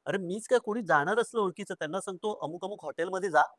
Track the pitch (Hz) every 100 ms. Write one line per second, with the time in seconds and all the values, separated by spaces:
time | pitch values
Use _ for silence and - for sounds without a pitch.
0 | - 196 175 208 - 240 - 220 175 151
1 | 151 220 220 233 190 190 196 185 151 185
2 | 196 180 214 214 147 175 190 202 156 151
3 | 180 185 190 151 156